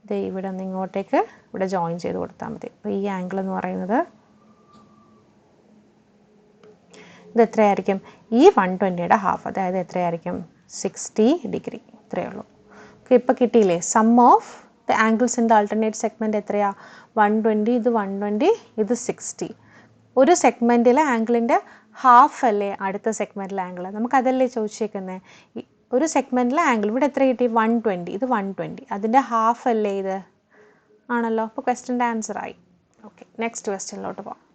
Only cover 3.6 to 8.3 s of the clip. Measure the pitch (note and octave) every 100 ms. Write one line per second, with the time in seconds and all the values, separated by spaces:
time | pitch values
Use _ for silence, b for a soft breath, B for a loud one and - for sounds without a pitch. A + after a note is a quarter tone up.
3.6 | F#3 F#3 F#3 A#3+ F4 _ _ _ _ _
4.6 | _ - _ _ _ _ _ _ _ _
5.6 | _ _ _ _ _ _ _ _ _ _
6.6 | - _ _ B B B B A3+ A3 A3+
7.6 | G#3 F#3+ F#3+ G3 B B _